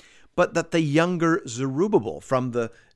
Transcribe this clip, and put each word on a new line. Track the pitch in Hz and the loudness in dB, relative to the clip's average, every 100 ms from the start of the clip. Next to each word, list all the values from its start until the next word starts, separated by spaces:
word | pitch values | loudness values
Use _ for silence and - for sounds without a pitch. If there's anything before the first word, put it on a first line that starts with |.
| - - - | -20 -20 -6
but | - 180 | 0 0
that | 165 160 | 0 0
the | 170 | 0
younger | 156 147 170 180 165 165 131 | 2 2 2 2 0 0 -4
Zerubbabel | 117 135 135 208 202 104 73 | -6 -4 0 2 2 0 -6
from | - 131 127 | -2 -2 0
the | 120 113 - _ | -4 -6 -8 _